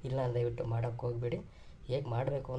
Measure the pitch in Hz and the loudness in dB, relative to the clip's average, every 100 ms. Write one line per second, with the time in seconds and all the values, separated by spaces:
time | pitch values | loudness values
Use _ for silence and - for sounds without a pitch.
0 | 131 131 127 120 120 117 117 117 120 117 | 0 2 2 4 2 0 0 2 2 0
1 | 120 117 120 123 - - - - - 127 | -2 0 0 -2 -6 -14 -16 -12 -2 0
2 | 135 120 131 139 135 | 2 2 2 0 0